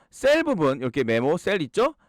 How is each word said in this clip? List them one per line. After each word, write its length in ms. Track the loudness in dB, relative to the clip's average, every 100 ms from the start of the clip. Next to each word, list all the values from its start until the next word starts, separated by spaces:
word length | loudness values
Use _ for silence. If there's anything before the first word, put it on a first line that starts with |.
| _
셀 340 | -2 2 2
부분, 360 | 2 0 0 0
이렇게 240 | -4 -2
메모 340 | 0 0 0 -2
셀 240 | -2 -4
있죠? 320 | -4 -2 -2 -4